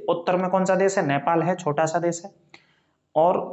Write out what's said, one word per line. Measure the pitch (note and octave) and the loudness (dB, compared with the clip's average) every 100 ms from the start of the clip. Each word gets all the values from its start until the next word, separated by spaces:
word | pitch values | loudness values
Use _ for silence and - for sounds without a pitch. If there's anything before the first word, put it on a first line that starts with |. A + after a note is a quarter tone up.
| - | -4
उत्तर | E3+ - F3+ | -2 0 0
में | F#3 | 0
कौन | F#3+ F#3 | 0 2
सा | F#3 | 2
देश | F#3+ F#3+ | 2 2
है? | D#3 | 0
नेपाल | C#3 D#3 E3 | 0 0 0
है, | D#3+ F3+ | 0 -2
छोटा | D3+ D3 D#3 | -2 0 0
सा | E3 | 0
देश | E3+ E3+ G3 | -2 -4 -12
है, | - _ - _ _ _ _ _ D3+ | -20 _ -20 _ _ _ _ _ 2
और | E3+ - - | 2 2 -4